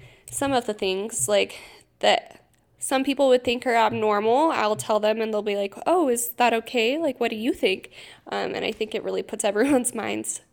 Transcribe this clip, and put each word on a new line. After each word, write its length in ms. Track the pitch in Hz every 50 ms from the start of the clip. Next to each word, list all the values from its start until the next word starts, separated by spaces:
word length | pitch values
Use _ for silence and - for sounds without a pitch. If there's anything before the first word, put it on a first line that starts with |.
| - - - _ _ -
some 220 | - - 277 277 277
of 120 | 240 240
the 80 | - 208
things, 540 | 208 208 190 185 190 202 226 233 - -
like, 320 | - 208 202 196 202 - - - - - - _ _ _ _
that 440 | - 208 202 - - - - - _ _ _ _ _ _ _ _
some 220 | - - 277 262 269
people 240 | 285 269 269 285
would 160 | 262 254 254 254
think 240 | 254 240 247 -
are 80 | 262 233
abnormal, 760 | 233 220 214 226 226 214 214 208 208 214 226 233 269 311 330
I'll 260 | 277 220 214 208 214
tell 240 | 214 - - 220 214
them 180 | 208 214 220 226
and 140 | 220 220 214
they'll 80 | 208
be 160 | 208 214 202
like, 160 | 202 202 202 - - -
"Oh, 220 | - 330 370 330
is 220 | 262 240 233 - - -
that 160 | - 247 233 233
okay? 440 | 226 226 - - 247 220 226 269
Like, 220 | 320 339 285 262 -
what 100 | - -
do 60 | 226
you 160 | 214 220 262
think?" 380 | 392 - - 196 190 - - - - - - - - - _
Um, 280 | - 202 202 190 190 -
and 80 | - -
I 80 | -
think 240 | 214 - 220 214 -
it 80 | 202 -
really 180 | 190 190 190
puts 220 | 190 - - 214 -
everyone's 500 | 208 196 208 240 285 294 247 247 - -
<laughs> 80 | 226 196
minds 360 | - 208 - 226 - - - - _